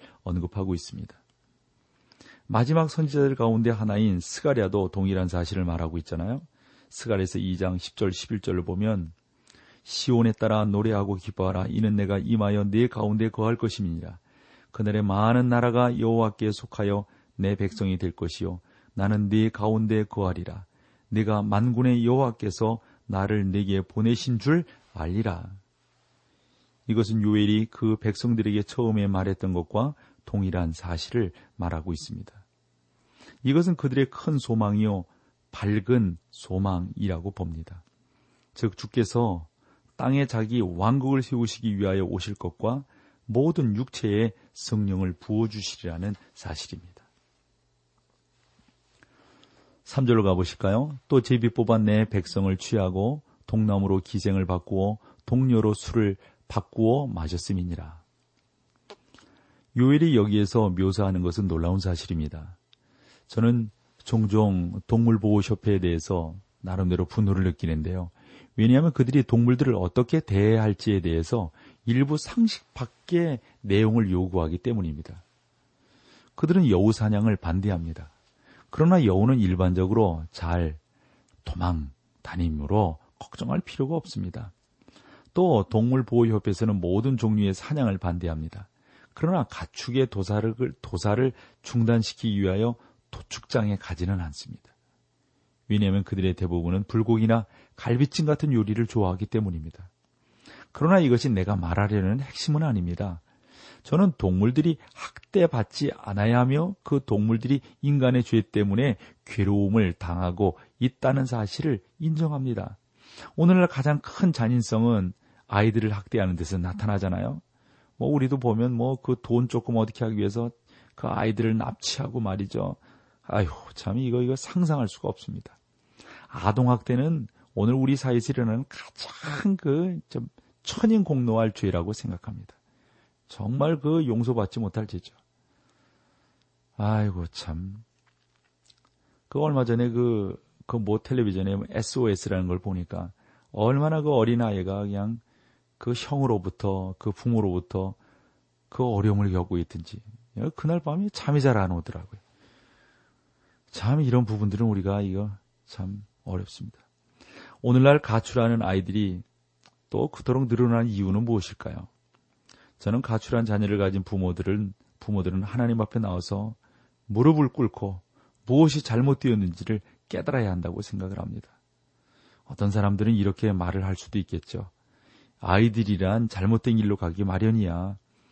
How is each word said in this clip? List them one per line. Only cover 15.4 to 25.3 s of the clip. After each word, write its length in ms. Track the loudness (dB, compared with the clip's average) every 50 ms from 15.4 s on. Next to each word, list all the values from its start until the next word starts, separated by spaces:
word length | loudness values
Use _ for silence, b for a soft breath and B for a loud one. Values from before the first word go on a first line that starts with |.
| 4 4
나라가 500 | 4 4 4 4 4 4 2 2 2 0
여호와께 520 | 0 2 2 2 2 0 0 -2 -2 -2
속하여 560 | -2 -4 -8 -12 -6 -4 -2 0 -2 -2 -4 b b b b b b
내 180 | -4 -2 -2 0
백성이 440 | 0 -2 -4 -2 -2 -2 -2 -2 -2
될 120 | -2 -4
것이요, 500 | -4 -4 -6 -8 -6 -6 -8 -8 -8 -8 -14 b b b b b b
나는 340 | -2 0 0 2 2 2 2
네 200 | 4 4 2 2
가운데 560 | 0 -2 -2 0 0 0 0 0 0 0 -2
거하리라. 600 | -2 -2 -2 -2 -2 -2 -4 -6 -10 -12 -14 -16 -18 b b b b b b b b
네가 340 | -2 -2 0 0 0 0 0
만군의 600 | 2 2 2 2 2 2 2 4 4 4 4 4
여호와께서 760 | 2 2 2 2 0 -2 -4 -6 -6 -4 -2 -2 -2 -2 -4 b b b b b
나를 440 | b -2 0 0 0 0 0 0 0 0
네게 300 | 0 0 0 -2 -2 -2
보내신 580 | -4 -4 0 0 2 2 0 0 -2 -4 -2
줄 240 | 0 2 2 2 0 B B B B B -10
알리라." 580 | -8 -6 -4 -4 -2 -2 -4